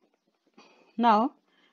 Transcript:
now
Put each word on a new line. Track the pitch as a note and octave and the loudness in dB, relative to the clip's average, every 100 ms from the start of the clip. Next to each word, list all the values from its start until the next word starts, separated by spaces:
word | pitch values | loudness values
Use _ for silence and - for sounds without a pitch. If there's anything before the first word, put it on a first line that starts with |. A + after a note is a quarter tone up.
| _ _ _ _ _ _ - _ _ - | _ _ _ _ _ _ -20 _ _ -4
now | A#3 G#3+ B3 - _ _ _ | 0 0 -2 -8 _ _ _